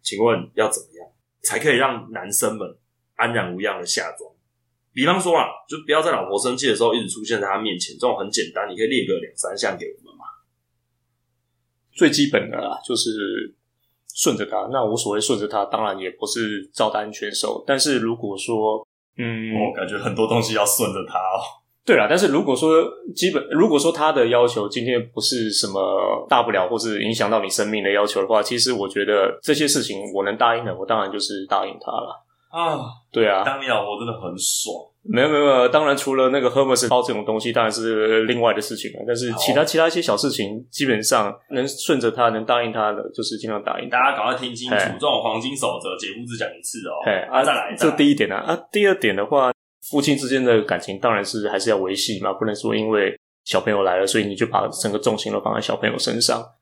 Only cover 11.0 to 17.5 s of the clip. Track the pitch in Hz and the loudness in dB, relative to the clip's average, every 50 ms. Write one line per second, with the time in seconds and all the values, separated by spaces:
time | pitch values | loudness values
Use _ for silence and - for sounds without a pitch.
11 | _ _ _ _ _ _ _ _ _ _ _ _ _ _ _ _ _ _ _ - | _ _ _ _ _ _ _ _ _ _ _ _ _ _ _ _ _ _ _ 4
12 | 180 151 - - 143 139 - 104 - - - - - - - - - - 123 113 | 4 4 6 4 2 4 2 0 0 0 -6 -6 -6 -6 -6 -8 -4 -4 -2 -2
13 | - 117 110 107 104 98 98 104 110 - _ _ _ _ _ _ _ _ _ _ | 0 -2 -2 -4 -4 -4 -4 -6 -8 -8 _ _ _ _ _ _ _ _ _ _
14 | _ _ - - - 165 123 104 104 - - 107 95 107 127 135 120 107 110 117 | _ _ -6 -2 0 0 0 0 -4 -4 -4 -6 -4 -2 -2 -2 0 0 -2 -2
15 | - 107 101 104 104 - 131 104 104 104 110 107 101 - - 110 110 104 95 95 | -2 -2 -2 -2 0 0 -2 -2 -2 -2 -2 -2 -2 -2 -2 -2 -2 -2 -4 -4
16 | 95 92 - _ - 104 - 120 113 107 104 101 95 - _ - 113 107 - 107 | -8 -10 -8 _ -8 -6 -4 -4 -4 -4 -4 -6 -8 -12 _ 0 0 0 2 -2
17 | 107 107 107 - - 104 101 - - 107 | -6 -6 -8 -8 -8 -6 -6 -4 -4 -4